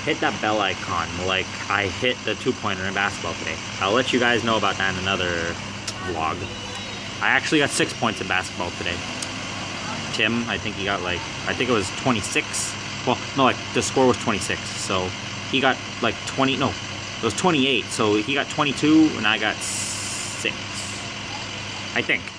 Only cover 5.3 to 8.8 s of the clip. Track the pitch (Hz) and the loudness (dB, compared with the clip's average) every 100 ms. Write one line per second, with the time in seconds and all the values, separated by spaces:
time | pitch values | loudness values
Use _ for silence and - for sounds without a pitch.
5.3 | 85 82 82 - - - - 90 82 80 | 0 -2 -4 -8 -8 -8 -8 -6 -2 -2
6.3 | 87 92 - - - - - - - 101 | -2 -6 -8 -10 -8 -8 -8 -8 -2 4
7.3 | 127 - 156 139 - 160 - 120 101 95 | 4 4 4 4 2 0 2 0 0 0
8.3 | 92 92 - 87 - | 0 0 -4 -4 -4